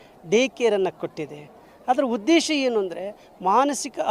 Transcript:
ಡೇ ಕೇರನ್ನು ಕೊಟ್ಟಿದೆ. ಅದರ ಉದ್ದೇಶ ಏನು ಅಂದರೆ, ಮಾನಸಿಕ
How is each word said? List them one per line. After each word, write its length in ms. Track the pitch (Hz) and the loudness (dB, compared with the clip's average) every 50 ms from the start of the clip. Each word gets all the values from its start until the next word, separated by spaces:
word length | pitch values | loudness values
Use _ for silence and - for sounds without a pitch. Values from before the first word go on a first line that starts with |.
| - - - - - | -20 -20 -20 -18 -4
ಡೇ 180 | 160 175 226 262 254 - - | 0 2 2 2 2 0 0
ಕೇರನ್ನು 340 | 240 226 208 196 190 185 175 - | 0 2 2 2 0 -2 -4 -6
ಕೊಟ್ಟಿದೆ. 400 | - - - - 151 135 147 147 147 - - - - - - - - - | -10 -10 -8 -8 -12 -12 -12 -18 -20 -20 -20 -20 -20 -20 -20 -8 -4 -2
ಅದರ 160 | 254 269 277 247 233 | 0 0 0 -2 -2
ಉದ್ದೇಶ 320 | 233 196 247 330 330 - - 311 285 269 | -2 2 2 2 4 2 0 -2 0 0
ಏನು 120 | 254 233 214 | 0 0 0
ಅಂದರೆ, 200 | 196 180 170 170 185 202 214 - - - - - - 185 | -2 -2 -6 -8 -10 -12 -12 -14 -20 -20 -12 -4 0 2
ಮಾನಸಿಕ 480 | 196 240 277 285 277 - - 277 - 320 - - | 4 4 2 2 0 -4 -8 -8 -8 -6 -2 -2